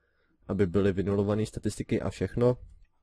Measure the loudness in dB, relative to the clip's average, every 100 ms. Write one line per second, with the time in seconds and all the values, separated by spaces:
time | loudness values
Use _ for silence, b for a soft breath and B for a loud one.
0 | _ _ _ _ -6 -2 0 2 2 0
1 | 0 2 2 2 -2 -4 -6 -6 -2 -2
2 | -2 -2 -2 2 2 2 -4 -20 -20 _